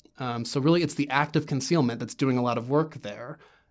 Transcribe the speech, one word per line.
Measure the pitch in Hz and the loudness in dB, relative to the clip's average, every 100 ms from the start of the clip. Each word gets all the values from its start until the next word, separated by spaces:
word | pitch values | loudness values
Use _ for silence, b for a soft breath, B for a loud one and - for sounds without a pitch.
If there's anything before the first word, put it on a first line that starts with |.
| _ - | _ -10
Um, | 127 120 | -6 -6
so | 117 143 | -4 0
really, | 139 175 | 4 4
it's | 165 | 2
the | - 143 | -2 0
act | 131 151 | 0 2
of | 160 147 | 0 0
concealment | 139 131 170 123 117 | -4 0 2 2 0
that's | 113 | -8
doing | - 135 123 | -2 0 2
a | |
lot | 123 120 | 2 -2
of | 117 | 0
work | 143 156 139 | 0 0 -4
there. | 104 104 120 151 b b b | -12 -10 -12 -16 b b b